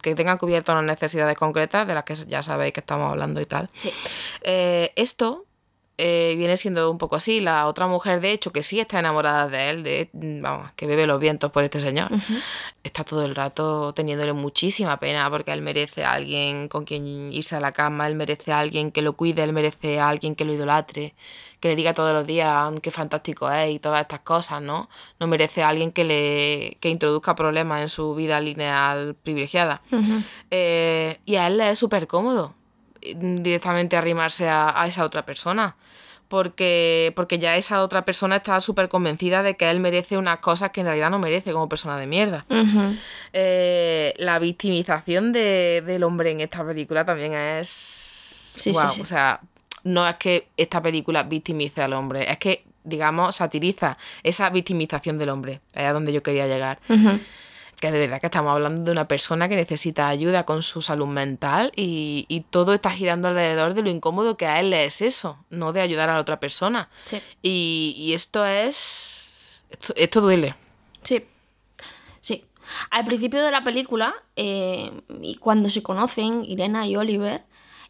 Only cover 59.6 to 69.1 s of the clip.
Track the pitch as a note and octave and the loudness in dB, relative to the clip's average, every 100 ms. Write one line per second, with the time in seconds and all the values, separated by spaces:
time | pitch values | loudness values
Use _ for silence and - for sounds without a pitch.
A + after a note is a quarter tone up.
59.6 | E3+ D#3 E3+ D3+ C#3+ C#3+ E3 F3+ E3 D#3 | 0 -2 -2 0 2 2 2 2 2 0
60.6 | D#3+ E3+ D#3 D3 C#3+ C#3+ C#3 C3 C#3+ D#3 | 0 0 -2 -2 -2 -2 -4 -2 0 2
61.6 | A#3+ - F#3+ D#3+ D3+ D3 - E3 - F3+ | 0 0 -2 -2 -2 -4 -4 -6 0 2
62.6 | F3 G3+ G3+ F#3 F#3 F3 F3+ F3+ E3 D#3+ | 4 4 2 0 0 0 0 2 2 2
63.6 | D#3+ G3 G#3 E3+ D#3+ F3 A3+ A3 D#3+ D#3 | 2 0 0 0 -2 0 0 0 0 2
64.6 | F#3+ F3 D3 - A3 B3+ F3 C#3 - E3+ | 4 2 2 0 0 0 -2 -8 -12 -6
65.6 | D#3+ F3+ F#3 D#3 D#3+ D#3+ D3+ D3+ C#3+ - | -4 0 0 2 2 2 0 -4 -4 -2
66.6 | F#3+ A#3 F#3 - - G#3 - - F3+ F#3 | 0 -2 -4 -12 -12 -10 -12 -4 0 2
67.6 | E3 E3 D#3 C#3 D#3 E3 - A3 G3+ G3 | 2 2 0 -2 -2 0 0 0 0 2
68.6 | A#3 D4 - - - | 0 0 0 0 -2